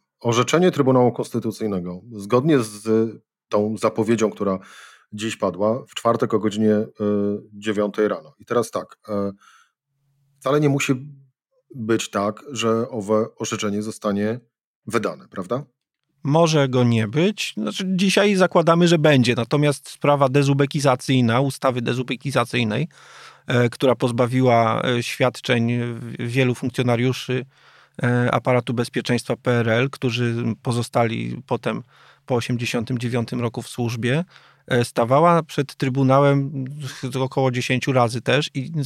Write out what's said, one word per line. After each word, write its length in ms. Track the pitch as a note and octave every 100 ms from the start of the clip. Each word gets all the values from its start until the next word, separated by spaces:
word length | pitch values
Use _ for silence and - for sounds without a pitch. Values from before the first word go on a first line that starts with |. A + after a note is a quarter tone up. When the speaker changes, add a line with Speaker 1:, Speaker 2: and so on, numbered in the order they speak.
| _ _
Speaker 1:
orzeczenie 520 | A#2+ A#2 A#2+ D#3+ F3+
Trybunału 400 | C#3+ C3 C3 B2
Konstytucyjnego, 880 | A#2+ A2+ A#2+ A2+ - G#2+ F#2+ F2 F2+ A#2+ G#2+
zgodnie 440 | G2+ B2 D#3 C#3
z 520 | G#2+ G#2 A2 A2+ A2+ - _ _ _
tą 280 | G#2 G#2+ G#2+
zapowiedzią, 540 | A2 - A2 A2+ G#2+
która 280 | - G2 F#2+ - - - - _
dziś 240 | G#2+ A2 -
padła, 460 | G2 F2 G#2+ B2 -
w 80 | -
czwartek 380 | A#2 A2+ B2
o 60 | G#2+
godzinie, 320 | G#2+ G#2 G#2+
e, 140 | G#2 A2 - G#2 G#2 G2+ G#2 -
dziewiątej 540 | G#2 G#2+ G2+ G#2 A2 G#2
rano. 260 | F2 - _
I 60 | -
teraz 260 | A#2+ A2
tak, 260 | F2+ - - -
e, 220 | G2+ G2+ G2 _ _ _ _ _ _ _ _ _ _
wcale 200 | C3+ D3+
nie 100 | D3
musi 240 | C#3 - B2+ - - _ _ _ _ _ C3
być 340 | A2 A2 -
tak, 340 | G2+ G#2 G#2 -
że 380 | A#2 A2+ A2+ A#2
owe 360 | A#2+ G2 G#2+ A2+ -
orzeczenie 440 | A2+ G#2+ G#2+ G#2
zostanie 580 | G#2+ - G#2+ G2+ G#2 B2 - _ _ _ A#2
wydane, 400 | A2+ G2+ D2 -
prawda? 360 | G2+ F2+ B2+ C#3+ _ _ _ _ _
Speaker 2:
Może 460 | C#3 D#3 E3 D#3 C3+
go 140 | B2+
nie 240 | A#2+ A2+ G#2+
być. 460 | D3+ F#3+ G#3 - G#3+
Znaczy, 280 | G#3+ G3+ F#3+
dzisiaj 480 | F3+ G3 G3+ G#3 F#3+
zakładamy, 520 | F3 F3+ E3 E3+ F3
że 100 | E3+
będzie. 380 | D3+ C#3 A#2+ A#2
Natomiast 540 | A2+ D3 D3 C#3+ -
sprawa 400 | - C#3+ C#3+ C3+
dezubekizacyjna, 1120 | C#3+ C#3 C#3 C#3 D3 C3+ B2 - B2+ A#2 A#2+
ustawy 400 | C#3 - C3+ B2
dezubekizacyjnej, 1040 | A#2+ B2 B2 B2 C#3 B2+ A#2+ B2 A2 A#2 E3 - - - - - -
e, 220 | B2 A#2+
która 260 | - C3 A#2
pozbawiła, 880 | B2+ A#2 A#2+ B2+ B2+ A#2 A2+ A2
e, 200 | B2+ A#2+
świadczeń 680 | - - B2+ - - A#2+ A#2 A#2+
w-, 360 | A#2+ A#2 A#2 -
wielu 360 | A#2 C3 B2+ A#2+
funkcjonariuszy, 880 | B2+ - A#2+ A#2 C3 B2+ - B2+ C3 _ _ - _ -
e, 280 | B2 B2 B2
aparatu 420 | A#2+ C3 B2 B2+
bezpieczeństwa 640 | A#2+ A#2 B2 - A#2+ - A#2
P 160 | B2+
R 180 | A#2+ A2+
L, 200 | A2+ C3+
którzy 460 | - B2+ A#2+ A#2+ A#2 A#2+ G#2+
pozostali 800 | C3 A#2+ A2+ C3 A2+ A2+ A#2 A#2+ -
potem 360 | A#2+ A#2 A2 - _ _ _ -
po 100 | B2
osiemdziesiątym 600 | - A#2+ A#2+ B2 A2+ B2
dziewiątym 440 | A#2+ A#2+ A2+ B2+
roku 200 | A#2 A#2+
w 60 | -
służbie, 560 | - A#2+ A#2+ B2 D3+ F3+ - _ _ -
e, 180 | B2 A#2+
stawała 580 | - A#2 C#3 E3+ E3+
przed 320 | D#3+ - C#3 -
Trybunałem 880 | C3+ C3+ C3 C3+ C#3+ C#3 C#3 C3+ C3 D3 C3
ch-, 300 | - C3 C3
około 300 | C3 C#3 C3
dziesięciu 400 | B2 - B2+ -
razy 300 | B2+ A#2 A#2+
też 280 | A#2 C3 D3
i 180 | C#3 C3 D#3+